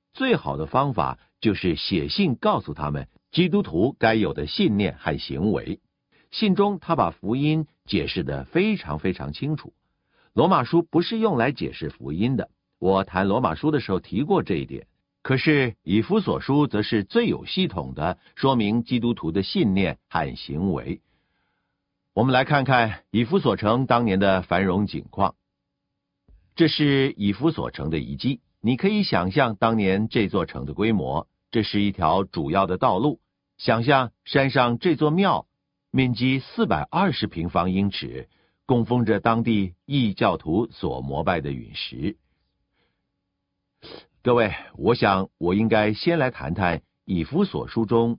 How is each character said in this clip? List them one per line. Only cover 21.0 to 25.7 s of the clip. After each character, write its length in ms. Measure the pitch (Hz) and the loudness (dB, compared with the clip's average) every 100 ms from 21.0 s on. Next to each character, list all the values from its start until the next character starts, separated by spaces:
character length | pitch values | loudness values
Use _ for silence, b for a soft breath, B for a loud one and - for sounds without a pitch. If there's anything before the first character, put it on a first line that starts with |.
| _ _ _ _ _ _ _ _ _ _ _ | _ _ _ _ _ _ _ _ _ _ _
我 100 | - | 0
们 80 | 123 | 2
来 120 | 127 | 4
看 200 | 131 147 | 4 2
看 400 | 131 127 113 92 - | 4 4 2 -2 -4
以 140 | 104 | -2
弗 140 | 120 185 | 0 2
所 180 | 143 95 | 2 2
城 280 | 101 120 | 2 2
当 220 | 131 120 117 | 2 2 2
年 120 | 95 | 2
的 220 | 98 95 | 4 2
繁 240 | 92 87 | 2 0
荣 220 | 95 92 104 | 2 0 -2
景 180 | 76 - | -4 -10
况。 240 | - 98 - _ _ _ | -2 -2 -2 _ _ _